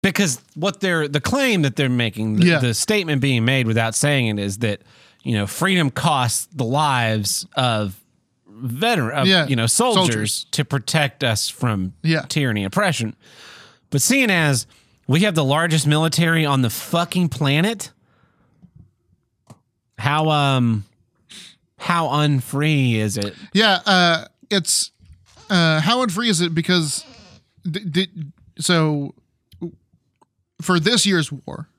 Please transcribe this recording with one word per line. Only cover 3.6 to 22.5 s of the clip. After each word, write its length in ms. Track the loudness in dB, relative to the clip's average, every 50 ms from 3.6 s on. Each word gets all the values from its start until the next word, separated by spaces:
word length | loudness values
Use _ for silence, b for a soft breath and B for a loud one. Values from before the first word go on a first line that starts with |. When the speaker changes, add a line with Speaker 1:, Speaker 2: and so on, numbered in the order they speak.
| 2 2
Speaker 1:
without 280 | 2 2 0 0 0
saying 320 | 0 0 2 2 2 2 0
it 120 | 0 -2
is 180 | -2 -4 -4 -2
that, 240 | -2 -2 -2 -4 b b b b b b b b b
you 100 | -2 -2
know, 140 | -2 -2 -2
freedom 420 | -4 -2 0 0 2 2 0 0
costs 580 | -2 0 0 0 2 2 0 0 -2 -4 -6 -8 -8
the 120 | -6 -4
lives 840 | -2 0 0 0 2 2 0 0 0 0 0 -2 -2 -4 -6 -8 -6 _
of 420 | 0 0 0 0 0 -2 -4 -6 -12 _ _ _ _ _ _ _ _ _ _
veteran, 680 | -18 -10 -8 -8 -4 -2 -2 0 0 0 0 -2 0 0
of, 100 | 2 4
Speaker 2:
Yeah. 200 | 4 2 2 2
Speaker 1:
you 80 | 0
know, 120 | 0 2 0
soldiers 360 | 2 2 2 2 2 2 2 2 0
Speaker 2:
Soldiers. 320 | -2 -2 -4 -6 -8 -8 _
Speaker 1:
to 140 | -4 -4 -4
protect 580 | -2 -4 -6 -4 -2 0 0 0 0 -2 _ -2
us 240 | 0 0 0 -2 -6
from 460 | -6 -4 -2 -2 0 -2 -4 -6 -8 _
Speaker 2:
Yeah. 220 | -2 0 0 0 -2 -4
Speaker 1:
tyranny, 380 | -2 -2 0 0 0 -2 -2
oppression. 500 | -2 -2 0 0 0 0 -2 -4 -8 -8 _ B B B B B B B B B B B B B B
But 100 | -2 -2
seeing 280 | 0 2 2 2 2 2
as 380 | 2 2 2 2 2 0 -2 b b b b b b b b 0
we 140 | 2 2
have 140 | 2 2 2
the 80 | 0 0
largest 420 | 2 2 2 2 2 0 0 2 2
military 580 | 2 2 2 0 0 0 2 2 2 2 2
on 180 | 2 2 2 0
the 60 | 0
fucking 600 | -2 -6 -8 -2 -2 -2 -2 0 -2 -2 -2 -2
planet, 640 | -2 -2 0 0 2 2 2 0 -2 -4 -10 -16 _ _ _ _ _ _ _ _ _ _ _ _ _ _ _ -20 _ -20 -20 _ _ _ _ _ _ _ _ _ _ _ _ _ -20 _ _ _ _ _ _ _ _ -6
how, 320 | -4 -2 -2 0 0 2
um, 540 | 2 2 2 2 2 2 2 0 0 -2 -4 _ _ _ _ _ _ _ _ B B B B B B B B _ _ _
how 300 | -4 -2 0 0 0 0
unfree 840 | 0 2 2 2 2 0 -2 -4